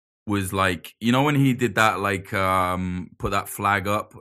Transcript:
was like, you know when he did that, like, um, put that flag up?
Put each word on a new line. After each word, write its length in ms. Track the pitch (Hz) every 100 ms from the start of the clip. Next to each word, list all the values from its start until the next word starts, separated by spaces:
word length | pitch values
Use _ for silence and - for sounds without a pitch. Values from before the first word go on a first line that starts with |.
| _ _ -
was 260 | 101 92
like, 420 | 98 95 87 - -
you 100 | 113
know 100 | 127
when 140 | 147 143
he 180 | 139
did 220 | 123 117 104
that, 240 | 110 92
like, 340 | 101 98 98
um, 760 | 98 95 95 90 92 92 90 - -
put 120 | 107
that 180 | 98 -
flag 380 | - 101 101 98
up? 240 | 104 - -